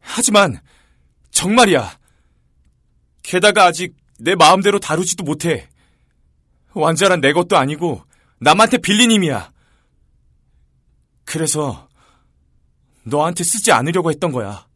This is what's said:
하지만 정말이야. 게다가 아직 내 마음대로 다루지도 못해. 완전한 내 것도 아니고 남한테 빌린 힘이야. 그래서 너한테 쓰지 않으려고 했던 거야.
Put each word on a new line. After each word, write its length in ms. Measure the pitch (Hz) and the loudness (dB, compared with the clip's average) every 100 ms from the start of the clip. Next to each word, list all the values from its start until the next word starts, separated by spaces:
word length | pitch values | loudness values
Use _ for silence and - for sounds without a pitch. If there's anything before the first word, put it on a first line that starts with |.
하지만 600 | - - 240 208 196 101 _ _ _ _ _ _ _ | -12 -6 2 2 2 -2 _ _ _ _ _ _ _
정말이야. 680 | - 180 226 226 151 104 - _ _ _ _ _ _ _ _ _ _ _ _ | -4 0 4 4 2 -2 -14 _ _ _ _ _ _ _ _ _ _ _ _
게다가 440 | - 180 202 202 185 | -6 0 2 4 2
아직 280 | 165 180 _ _ _ | 2 -10 _ _ _
내 160 | 120 | -4
마음대로 440 | 185 156 190 202 202 | 4 4 6 2 -2
다루지도 440 | - 160 175 156 | -2 -4 -4 -6
못해. 440 | 170 156 170 135 - _ _ _ _ _ _ _ _ _ _ | -6 -6 -4 -6 -8 _ _ _ _ _ _ _ _ _ _
완전한 480 | - 156 165 196 180 | -4 -2 2 2 2
내 120 | 135 | 0
것도 240 | 226 175 185 | 0 0 0
아니고 480 | 135 151 170 117 _ _ _ _ | 0 -4 -6 -6 _ _ _ _
남한테 400 | 123 170 226 254 | 0 2 2 0
빌린 320 | - 208 240 | -2 2 4
힘이야. 420 | 220 175 120 - _ _ _ _ _ _ _ _ _ _ _ _ _ _ _ _ _ | 2 0 -4 -10 _ _ _ _ _ _ _ _ _ _ _ _ _ _ _ _ _
그래서 640 | - 160 160 151 147 - _ _ _ _ _ _ _ _ _ _ _ _ | -12 -8 -6 -4 -6 -8 _ _ _ _ _ _ _ _ _ _ _ _
너한테 400 | - 143 156 170 | -8 -2 -2 -4
쓰지 260 | 170 220 208 | -4 -2 2
않으려고 380 | 139 135 175 165 | 2 2 -2 -2
했던 220 | 151 175 | -4 -4
거야. 340 | 127 101 104 _ | -6 -8 -12 _